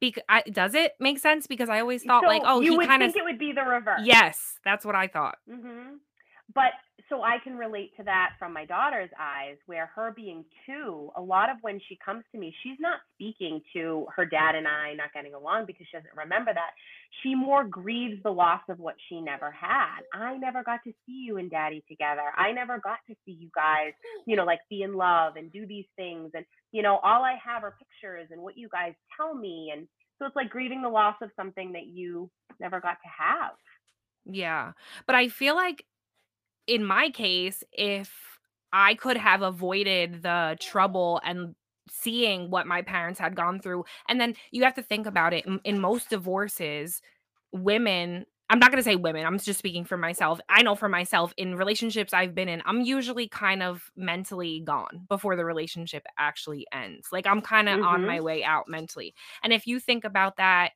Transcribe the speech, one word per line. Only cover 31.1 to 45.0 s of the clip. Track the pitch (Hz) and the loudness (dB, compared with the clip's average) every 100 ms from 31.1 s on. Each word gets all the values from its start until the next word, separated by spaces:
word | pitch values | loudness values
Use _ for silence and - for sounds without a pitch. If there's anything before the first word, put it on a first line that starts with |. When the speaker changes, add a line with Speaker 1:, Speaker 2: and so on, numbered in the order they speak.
| 208 | 2
Speaker 2:
of | 214 - | -8 -10
something | 190 190 185 | -12 -10 -12
that | 175 165 | -12 -14
you | 175 175 175 180 _ _ - | -12 -10 -10 -12 _ _ -12
never | 180 180 | -8 -6
got | 175 175 | -6 -8
to | 175 - | -10 -4
have. | 160 302 294 - _ _ _ _ _ _ - | 0 0 -2 -10 _ _ _ _ _ _ -12
Speaker 1:
Yeah. | 190 175 156 123 - - - - | -6 -4 -2 -4 -10 -20 -8 4
But | 254 | 4
I | 247 | 4
feel | - 269 320 | 2 2 4
like | 359 302 - _ _ _ _ _ _ _ - | 2 -2 -14 _ _ _ _ _ _ _ -2
in | 233 208 | 0 2
my | 196 311 | 4 2
case, | 254 208 180 180 - - | 0 -2 0 -2 -6 -10
if | - 202 196 196 - - - _ _ _ | -4 -2 -2 -6 -16 -20 -20 _ _ _
I | 190 196 226 | 6 6 6
could | 254 240 | 2 2
have | 208 190 | 6 6
avoided | 190 180 180 190 202 185 175 175 | 4 -2 -2 0 2 2 0 -2
the | 175 175 160 165 | 0 2 0 -2
trouble | - 202 196 185 175 170 156 | -2 2 4 4 2 0 -2
and | 180 175 - _ _ - | -6 -8 -12 _ _ -16
seeing | - 233 233 233 190 180 | -8 -4 0 2 0 -2
what | 180 170 | -2 0
my | 175 | -2
parents | 175 185 170 190 | -2 -4 -4 -4
had | 165 165 | -4 -2
gone | 170 190 | -2 -2
through, | 185 180 - - - | -4 -6 -8 -8 -2
and | 247 | 0
then | 233 226 - | 0 -4 -8
you | 233 | 2
have | 254 254 | 2 2
to | |
think | 233 214 | -4 -4